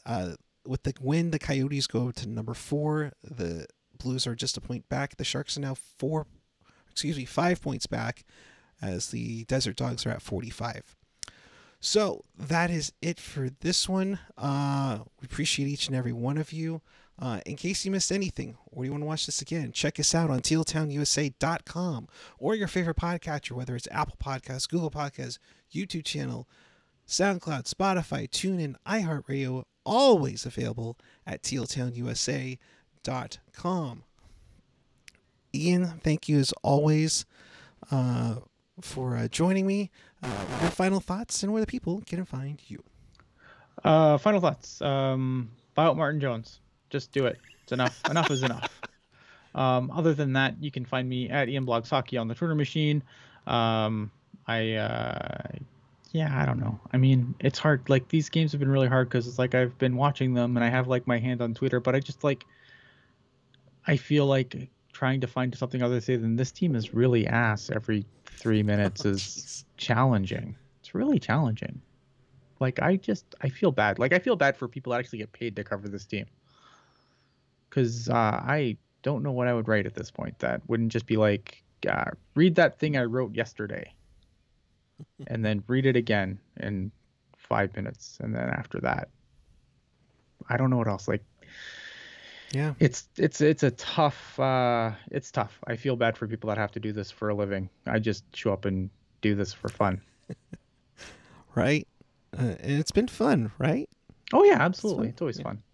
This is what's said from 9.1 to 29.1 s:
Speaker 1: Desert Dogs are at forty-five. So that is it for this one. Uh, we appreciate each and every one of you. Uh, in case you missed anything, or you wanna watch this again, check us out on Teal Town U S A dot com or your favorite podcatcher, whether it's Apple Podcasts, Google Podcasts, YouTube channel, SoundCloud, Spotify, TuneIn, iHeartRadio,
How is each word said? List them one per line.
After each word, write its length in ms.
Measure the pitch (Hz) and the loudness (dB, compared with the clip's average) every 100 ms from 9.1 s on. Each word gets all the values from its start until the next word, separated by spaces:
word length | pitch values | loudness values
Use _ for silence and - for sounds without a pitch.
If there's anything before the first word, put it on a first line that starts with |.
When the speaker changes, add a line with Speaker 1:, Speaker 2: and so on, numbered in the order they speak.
| 117 117 113 113 | -6 -8 -8 -4
Speaker 1:
Desert 300 | 135 117 - | -2 -2 -4
Dogs 280 | 127 117 123 | -6 -4 -6
are 40 | |
at 100 | 117 | -6
forty-five. 720 | - 95 117 - 117 - - _ _ - - - - - - _ | -6 -8 -8 -8 -8 -10 -16 _ _ -16 -16 -16 -20 -20 -20 _
So 420 | - 208 196 - - 170 | 0 2 0 -4 -12 -12
that 320 | 143 165 175 | -2 0 2
is 220 | 165 143 - | 0 -4 -6
it 180 | 170 165 | -6 -6
for 300 | - 143 131 139 | -8 -6 -6 -4
this 260 | 160 180 - | -2 0 0
one. 300 | 190 190 196 - - | 0 -2 -4 -10 -8
Uh, 640 | 143 139 143 139 135 107 113 - | -4 -2 0 0 -2 -4 -10 -18
we 40 | 131 | -12
appreciate 420 | - 147 - 139 | -4 -2 0 -2
each 200 | 143 - | -4 -4
and 80 | 131 | -2
every 180 | 123 | -2
one 240 | 120 123 151 | -2 -2 -2
of 140 | 151 | -4
you. 280 | 160 160 160 _ _ _ - | -6 -6 -8 _ _ _ -10
Uh, 180 | 127 104 - | -6 -6 -8
in 100 | 143 | -8
case 260 | 180 - | -6 -4
you 80 | 190 | -2
missed 200 | 196 - | -2 0
anything, 440 | 196 190 - - 120 - | -2 -2 -6 -10 -12 -16
or 140 | - 131 | -8 -6
you 60 | |
wanna 140 | 147 151 | -4 -6
watch 200 | 156 - | -4 -4
this 160 | - | -6
again, 300 | 139 165 127 | -4 -6 -4
check 260 | - 147 - | -2 -4 0
us 140 | 147 165 | 2 2
out 140 | 160 | 2
on 100 | 131 | 0
Teal 220 | - 160 | 2 0
Town 260 | 160 156 156 | 0 -2 -2
U 100 | 143 | -2
S 160 | 143 - | 0 0
A 120 | 147 - | -2 -2
dot 260 | 143 165 - | -2 -2 -6
com 420 | 170 180 143 - - - - | -4 -4 -4 -8 -20 -20 -4
or 180 | 143 220 | -2 0
your 120 | 196 | 0
favorite 260 | 185 170 - | 0 0 0
podcatcher, 540 | 170 175 170 147 - | 0 -2 -4 -6 -6
whether 240 | 123 127 120 | -8 -6 -6
it's 120 | - | -4
Apple 240 | - 151 - | -4 -4 -4
Podcasts, 460 | 139 131 - 131 - | -6 -6 -8 -8 -2
Google 220 | 170 156 | -2 -2
Podcasts, 460 | 147 143 - 123 - _ _ _ | -4 -8 -8 -12 -12 _ _ _
YouTube 320 | 165 196 170 - | -8 -6 -6 -6
channel, 420 | 147 131 120 123 _ _ _ _ _ - | -6 -6 -8 -12 _ _ _ _ _ -6
SoundCloud, 640 | - 196 180 - 139 - | 0 2 0 -4 -6 -6
Spotify, 560 | - 196 185 - 139 - | -2 0 0 -2 -6 -4
TuneIn, 460 | - 190 180 147 127 - | -4 -2 -2 -4 -6 -4
iHeartRadio, 760 | 220 170 | -2 -2